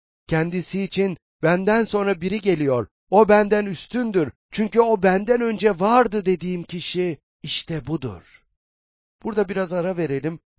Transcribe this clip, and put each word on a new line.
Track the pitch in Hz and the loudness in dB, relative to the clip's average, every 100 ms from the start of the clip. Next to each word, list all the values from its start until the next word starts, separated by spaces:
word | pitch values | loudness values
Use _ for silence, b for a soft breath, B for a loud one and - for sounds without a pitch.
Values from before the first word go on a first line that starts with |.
| _ _ - | _ _ -4
Kendisi | 160 165 180 - 190 | -2 0 -4 -4 -4
için | 190 - 196 165 _ _ | -4 -2 -2 -4 _ _
'Benden | 156 180 190 220 | 0 2 2 2
sonra | 220 208 196 190 | 2 0 0 -2
biri | 180 214 | -2 -2
geliyor, | 202 165 147 123 107 _ - | 0 0 2 0 -2 _ 0
o | 190 208 | 4 6
benden | 208 208 208 208 | 6 4 0 -2
üstündür, | 170 - 240 233 190 143 - _ | -8 -6 -4 -2 0 -2 -4 _
çünkü | - 214 220 | -4 -2 2
o | 233 220 | 2 4
benden | 190 190 208 240 | 2 2 2 0
önce | 233 214 214 170 | 0 0 0 2
vardı.' | 196 240 240 208 | 4 4 4 0
dediğim | 185 180 180 180 | 0 0 -2 -6
kişi | 165 175 - 175 180 147 _ _ | -8 -10 -6 -4 -4 -4 _ _
işte | 151 - - 160 127 | -8 -8 -6 -8 -6
budur." | 160 127 87 - _ _ _ _ _ _ _ _ _ | -6 -6 -12 -18 _ _ _ _ _ _ _ _ _
Burada | 214 214 190 | -6 -2 -2
biraz | 190 185 | -2 -4
ara | 175 175 175 | -2 -4 -2
verelim | 160 139 147 165 _ | -4 -4 -6 -8 _